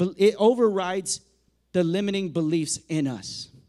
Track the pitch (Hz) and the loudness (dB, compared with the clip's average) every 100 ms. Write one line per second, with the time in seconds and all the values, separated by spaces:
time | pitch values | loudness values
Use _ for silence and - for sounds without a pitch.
0 | 180 - 202 - 214 247 226 190 180 190 | 0 4 2 6 4 6 2 2 -2 -4
1 | 165 - _ _ _ _ _ 180 165 185 | -6 -8 _ _ _ _ _ 0 0 0
2 | 202 196 185 156 156 165 151 - - 156 | -2 -2 -4 -2 -2 -2 -2 -8 -4 -2
3 | 139 113 - - - - | -2 -4 -10 -14 -16 -20